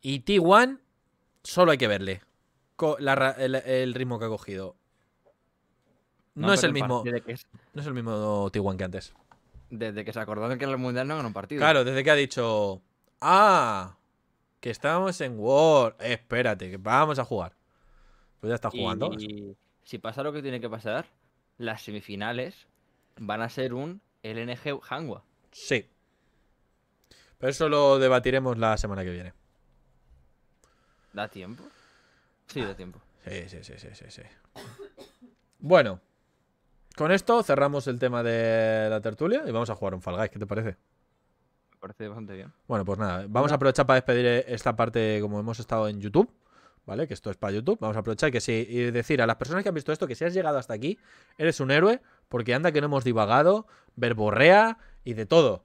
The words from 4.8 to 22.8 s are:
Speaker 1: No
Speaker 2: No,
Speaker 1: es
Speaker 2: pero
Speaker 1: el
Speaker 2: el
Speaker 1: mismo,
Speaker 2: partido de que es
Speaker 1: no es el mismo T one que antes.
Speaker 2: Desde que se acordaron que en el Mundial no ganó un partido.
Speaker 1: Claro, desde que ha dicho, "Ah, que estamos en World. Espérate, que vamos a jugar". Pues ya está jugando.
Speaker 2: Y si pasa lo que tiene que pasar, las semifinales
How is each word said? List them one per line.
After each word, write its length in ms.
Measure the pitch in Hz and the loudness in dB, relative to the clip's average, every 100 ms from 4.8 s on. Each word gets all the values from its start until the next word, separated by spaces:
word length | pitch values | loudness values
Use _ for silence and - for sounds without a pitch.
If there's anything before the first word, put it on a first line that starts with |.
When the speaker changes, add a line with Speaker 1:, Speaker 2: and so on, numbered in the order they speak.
| _ _ _ _ _ _ _ _ _ _ _ _ _ _ _ - | _ _ _ _ _ _ _ _ _ _ _ _ _ _ _ -2
Speaker 1:
No 120 | 170 | 4
Speaker 2:
No, 60 | |
Speaker 1:
es 80 | 196 | 4
Speaker 2:
pero 100 | 175 | 4
Speaker 1:
el 60 | 147 | 0
Speaker 2:
el 60 | |
Speaker 1:
mismo, 120 | 127 123 | -2 -2
Speaker 2:
partido 180 | 117 120 | -2 -6
de 60 | |
que 100 | - | -6
es 160 | 120 - - _ | -14 -14 -20 _
Speaker 1:
no 80 | 147 | -12
es 60 | 147 | -8
el 60 | |
mismo 560 | 127 117 107 107 104 98 | -8 -6 -4 -2 -2 -2
T 80 | 107 | -2
one 180 | 98 95 | -2 -2
que 60 | |
antes. 300 | 92 92 - _ _ _ _ - - | -6 -8 -12 _ _ _ _ -20 -18
Speaker 2:
Desde 340 | 117 110 104 | -10 -8 -8
que 80 | 104 | -10
se 80 | 107 | -8
acordaron 380 | 107 107 117 127 | -8 -6 -4 -4
que 80 | 139 | -4
en 60 | |
el 60 | 131 | -4
Mundial 300 | 127 123 135 | -4 -4 -4
no 80 | 156 | -4
ganó 120 | 123 | -6
un 60 | |
partido. 260 | 101 95 147 | -8 -8 0
Speaker 1:
Claro, 240 | 151 147 | 4 4
desde 200 | 127 135 | 4 0
que 80 | 139 | 4
ha 40 | 151 | 4
dicho, 680 | 139 - 117 107 101 95 _ _ _ _ | 4 -2 0 0 0 -4 _ _ _ _
"Ah, 760 | 143 185 214 180 123 101 92 - _ _ _ _ _ _ | 4 6 8 6 2 -2 -8 -16 _ _ _ _ _ _
que 100 | 123 | -10
estamos 500 | 110 143 165 190 175 | -4 -2 0 -2 -4
en 180 | 139 113 | -8 -4
World. 560 | 107 135 160 147 117 - | 2 6 6 6 4 -2
Espérate, 680 | 113 117 _ 120 123 101 92 | -6 -6 _ -2 -2 -2 -8
que 80 | 95 | -10
vamos 400 | 98 123 156 135 | 0 2 2 0
a 60 | |
jugar". 320 | 120 110 82 _ _ _ _ _ _ _ _ _ | -4 -6 -8 _ _ _ _ _ _ _ _ _
Pues 100 | 107 | -6
ya 60 | 117 | -4
está 140 | 113 | -4
jugando. 440 | 120 110 92 151 | -6 -6 -4 -6
Speaker 2:
Y 420 | 107 107 104 101 98 _ _ | -6 -12 -12 -14 -18 _ _
si 160 | _ 113 | _ -12
pasa 220 | 110 113 | -10 -8
lo 120 | 143 | -8
que 80 | 151 | -8
tiene 180 | 139 123 | -8 -8
que 100 | 113 | -10
pasar, 360 | 110 110 117 - _ _ _ _ _ | -10 -6 -8 -8 _ _ _ _ _
las 240 | 120 110 | -10 -10
semifinales 840 | - 104 98 101 110 120 135 - _ _ | -10 -14 -12 -10 -6 -6 -8 -12 _ _